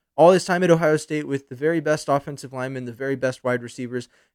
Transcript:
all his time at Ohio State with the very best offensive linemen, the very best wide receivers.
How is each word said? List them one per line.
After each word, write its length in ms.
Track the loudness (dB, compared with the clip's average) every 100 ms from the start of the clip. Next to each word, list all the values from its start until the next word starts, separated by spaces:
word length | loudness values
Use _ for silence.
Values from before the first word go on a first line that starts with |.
| _ 4
all 180 | 6
his 120 | 6 4
time 160 | 0
at 80 | 4
Ohio 280 | 4 4 0
State 300 | -2 -6 -4
with 220 | -6 -8
the 60 | -4
very 240 | -2 0
best 280 | -2 -2 0
offensive 460 | -2 -4 -14 -14
linemen, 320 | -10 -8 -8 -10
the 80 |
very 220 | -8 -6 -4
best 280 | -4 -4
wide 200 | -2 -4
receivers. 440 | -4 -12 -8 -8 -10 _ _